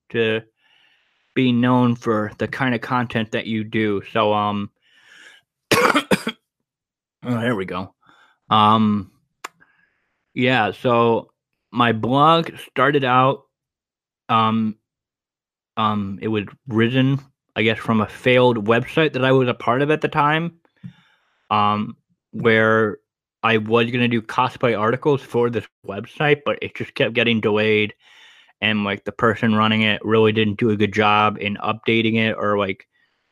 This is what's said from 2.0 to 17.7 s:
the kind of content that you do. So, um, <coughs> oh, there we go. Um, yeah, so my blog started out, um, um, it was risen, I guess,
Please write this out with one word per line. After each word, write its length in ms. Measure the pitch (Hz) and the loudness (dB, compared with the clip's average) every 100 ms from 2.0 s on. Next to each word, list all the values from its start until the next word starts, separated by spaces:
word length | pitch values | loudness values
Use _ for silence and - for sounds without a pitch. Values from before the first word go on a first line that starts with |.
| 120 107 107 - | -2 -2 -4 -6
the 80 | 110 | -8
kind 280 | - 131 117 | -4 -4 -4
of 60 | |
content 500 | - 123 120 117 110 | -4 -4 -2 -4 -4
that 160 | 113 98 | -6 -6
you 160 | 110 | -6
do. 380 | 107 113 107 98 - | -4 -2 -2 -2 -4
So, 220 | 113 107 | -2 0
um, 360 | 104 104 101 104 _ _ _ _ - - - _ _ _ | 0 -2 -4 -8 _ _ _ _ -20 -20 -20 _ _ _
<coughs> 0 | |
oh, 640 | - 494 294 - - - - _ _ _ _ _ _ _ _ | 0 0 -2 -2 -4 -4 -14 _ _ _ _ _ _ _ _
there 320 | 120 120 117 107 | -8 -4 -2 -4
we 100 | 90 | -4
go. 300 | 90 95 _ _ _ _ _ _ | -8 -10 _ _ _ _ _ _
Um, 600 | 107 107 110 107 104 95 _ _ _ - _ _ _ _ _ _ _ _ 127 | 4 4 4 2 0 -6 _ _ _ -20 _ _ _ _ _ _ _ _ -2
yeah, 360 | 123 127 104 | 2 2 0
so 600 | - 127 117 117 113 - _ _ _ _ | -2 0 2 2 0 -4 _ _ _ _
my 220 | 117 117 | 0 0
blog 580 | 110 113 135 151 165 165 - - | 0 -2 2 4 2 0 -10 -10
started 340 | - 131 147 | 0 0 2
out, 420 | 127 127 131 131 _ _ _ _ _ _ _ _ - | 2 2 2 0 _ _ _ _ _ _ _ _ -2
um, 460 | 113 110 110 110 - _ _ _ _ _ _ _ _ _ - | 0 2 0 -2 -6 _ _ _ _ _ _ _ _ _ -4
um, 420 | 107 104 98 98 | -2 -2 -6 -8
it 60 | 110 | -4
was 180 | 107 98 - - | -4 -6 -14 -4
risen, 520 | 110 117 131 131 139 - _ _ 110 | 0 0 2 0 -2 -6 _ _ -2
I 80 | |
guess, 160 | 110 | 0